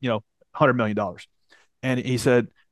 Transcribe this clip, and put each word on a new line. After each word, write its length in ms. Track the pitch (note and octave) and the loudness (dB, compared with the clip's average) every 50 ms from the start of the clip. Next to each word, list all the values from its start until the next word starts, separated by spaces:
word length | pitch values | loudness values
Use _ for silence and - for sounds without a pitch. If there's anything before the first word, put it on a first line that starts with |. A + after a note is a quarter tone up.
you 80 | C3+ B2 | -4 -4
know, 120 | A2 G#2+ - _ _ _ _ _ | -4 -4 -6 _ _ _ _ _
hundred 220 | - - D#3 C3 B2 | -2 2 2 4 4
million 220 | B2 A2+ G#2+ G#2 | 2 0 -2 -2
dollars. 300 | G#2+ G#2 F2+ F2 - - _ _ _ _ _ _ _ _ _ _ _ | -2 -4 -6 -8 -12 -20 _ _ _ _ _ _ _ _ _ _ _
And 180 | - C3 B2+ B2 | -4 -4 -4 -4
he 160 | - - B2+ | -2 -4 -4
said, 300 | A#2 A#2 C3+ B2 B2 A2 - _ _ _ _ | 0 2 2 2 2 2 -2 _ _ _ _